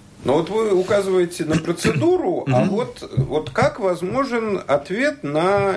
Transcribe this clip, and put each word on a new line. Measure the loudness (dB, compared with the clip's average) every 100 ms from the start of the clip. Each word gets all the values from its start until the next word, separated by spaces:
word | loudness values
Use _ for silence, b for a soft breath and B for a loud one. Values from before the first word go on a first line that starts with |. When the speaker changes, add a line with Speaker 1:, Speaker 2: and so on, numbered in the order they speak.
| -20 -8
Speaker 1:
Но | 0
вот | 0 0
вы | 0 0
указываете | 0 2 0 2 2 0 -2 -2
на | -2
процедуру, | -2 -2 0 2 2 2 2 -2 0
а | 2
Speaker 2:
Мгм. | 2
Speaker 1:
вот, | 0 -4 -8 -6 -2
вот | 0 -2 -2
как | 0 0 2
возможен | -2 -2 -2 -2 -2 -2 -2 -2 0
ответ | -2 0 -2 -2 -2
на | -4 0 2 2 2